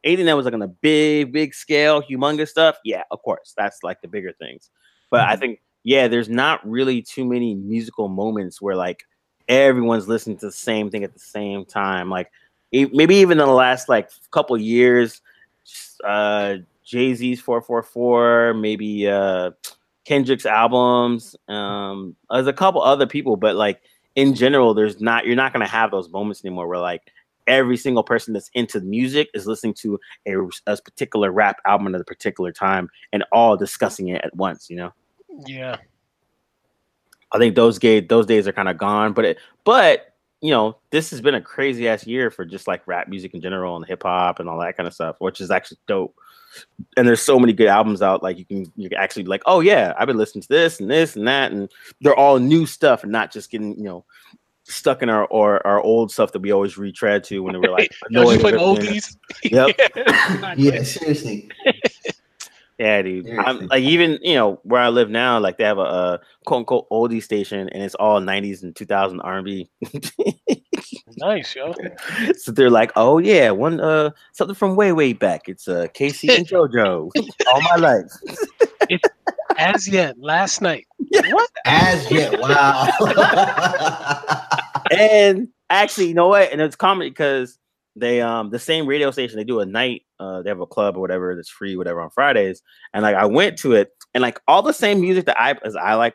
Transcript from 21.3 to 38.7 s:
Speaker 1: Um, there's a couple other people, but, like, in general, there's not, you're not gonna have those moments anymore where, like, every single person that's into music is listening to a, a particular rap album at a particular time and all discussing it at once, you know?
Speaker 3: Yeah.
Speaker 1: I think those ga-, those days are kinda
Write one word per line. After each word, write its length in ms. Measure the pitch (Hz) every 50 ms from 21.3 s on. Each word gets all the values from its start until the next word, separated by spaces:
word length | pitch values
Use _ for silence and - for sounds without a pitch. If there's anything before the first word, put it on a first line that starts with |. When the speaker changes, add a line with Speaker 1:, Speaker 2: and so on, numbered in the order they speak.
| - - _ -
Speaker 1:
Um, 680 | 104 104 101 101 101 101 101 98 98 98 95 90 82 _ _ _
there's 160 | - 123 131
a 60 | 139 135
couple 300 | - 190 190 190 160 -
other 240 | 127 139 139 139
people, 300 | 117 - 143 143 127 110
but, 180 | 95 98 107 98
like, 240 | 98 107 104 98 _ _ _ _ _ _ _ _
in 200 | 135 139 139 135
general, 400 | 117 123 131 143 139 127 117 110
there's 260 | 107 107 107 101 92
not, 260 | 107 117 117 117 -
you're 100 | 110 120
not 160 | 123 131 135 -
gonna 140 | 127 107 92
have 220 | 104 113 113 104
those 180 | 101 98 90 82
moments 340 | 85 95 104 107 101 - _
anymore 220 | 98 92 90 87 87
where, 100 | 90 90
like, 240 | 87 90 87 85 _ _ _ _ _ _ _ _ _
every 300 | - 127 135 131 123 127
single 260 | 117 - 135 127 117 110
person 280 | - 120 113 - - 110
that's 160 | 98 - - _
into 260 | 123 117 107 - 107
music 480 | 92 92 104 113 127 127 135 147 151 - -
is 120 | - 87
listening 280 | 104 110 - - 110 101
to 240 | - - 110 101 101 _ - - _ _
a, 120 | 104 98 95 98 87 - - _
a 100 | - 104
particular 560 | - _ - _ - 139 - - 107 104 98 90
rap 260 | 101 104 101 98 - _
album 280 | 98 101 101 101 98 92
at 60 | 92
a 40 | 85
particular 480 | - 101 _ - 107 95 - 92 90 82
time 360 | - 101 95 95 95 90 87 _ _ - _ -
and 120 | 104 95 - -
all 240 | 113 117 117 107
discussing 520 | 95 104 98 - - - 98 - - 98 90
it 160 | 90 - -
at 100 | 78 -
once, 320 | 85 95 95 80 - - -
you 60 | 87
know? 160 | 87 87 90 _ _ _ _ _ _ _ _ 370 - 143
Speaker 3:
Yeah. 300 | 135 135 131 127 131 127 - _ _ _ _ _ _ _ _ _ _ _ _ _ _ _ _ _ _ _ _ _ _ _ _ _ _ _ _ _ _ -
Speaker 1:
I 60 | 104
think 160 | 120 117 95
those 220 | 123 117 117 110 95
ga-, 220 | - 117 110 110
those 260 | 92 82 113 117 110
days 200 | 101 113 107 98
are 60 | 98 95
kinda 220 | - 98 95